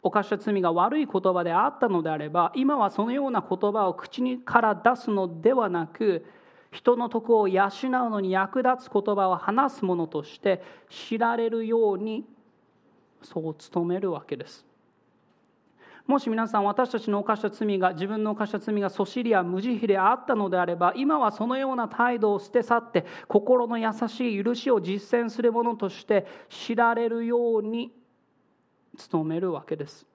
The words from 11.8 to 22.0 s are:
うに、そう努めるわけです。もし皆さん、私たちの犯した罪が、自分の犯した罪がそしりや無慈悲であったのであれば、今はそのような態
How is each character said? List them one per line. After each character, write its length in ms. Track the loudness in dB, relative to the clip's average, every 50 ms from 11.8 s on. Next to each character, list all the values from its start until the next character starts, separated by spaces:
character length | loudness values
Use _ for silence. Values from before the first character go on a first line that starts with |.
| 2 2 2
う 40 | -2
に、 260 | -4 -6 -6 -8 -8 -12 -20 _ _ _ _ _ _ _ _ _ _ _ _ _ _ _ _ _
そ 180 | -20 -10 -10 -8
う 160 | -6 -6 -10 _ -16 -6
努 120 | -4 -2 0
め 140 | 0 -2 -2
る 140 | -2 -4
わ 100 | -4 -6 -8
け 120 | -10 -10
で 100 | -10 -10
す。 180 | -16 -16 -20 _ _ _ _ _ _ _ _ _ _ _ _ _ _ _ _ _ _ _ _ _ _ _ _ -20 -20 -20 -16 _
も 140 | 0 0 0
し 100 | 2 0
皆 160 | -2 -2 -2
さ 140 | 0 0 2
ん、 40 | 2
私 260 | 2 2 2 0 0
た 100 | 0 -4
ち 100 | -2 0
の 80 | -2 0
犯 160 | 2 0 0
し 80 | 0
た 80 | 0 -6
罪 280 | -4 -2 -2 -2 0 2
が、 120 | 2 0
自 140 | 0 0 -6
分 160 | -4 -4 -2
の 80 | -2 -2
犯 160 | -2 -2 -4
し 60 | -4
た 80 | -4 -6
罪 200 | -4 -2 -2 0
が 100 | -2 -2
そ 140 | -2 -2 -4
し 160 | -2 -2 -4
り 80 | 0 2
や 120 | 2 2
無 180 | 2 2 -2 -2
慈 200 | -2 -2 -2 -2
悲 60 | 2 2
で 100 | 2 4
あ 140 | 6 4
っ 120 | 4 2 0
た 120 | -2 0
の 120 | 0 0 0
で 80 | 0
あ 80 | 0 0
れ 120 | 0 0
ば、 160 | 2 2 2 2
今 240 | 2 0 0 2 2
は 140 | 2 0
そ 120 | 0 -2 -2
の 140 | -2 -2 -2
よ 140 | -2 -2
う 40 | -2
な 120 | -4 -4 -6
態 320 | 0 0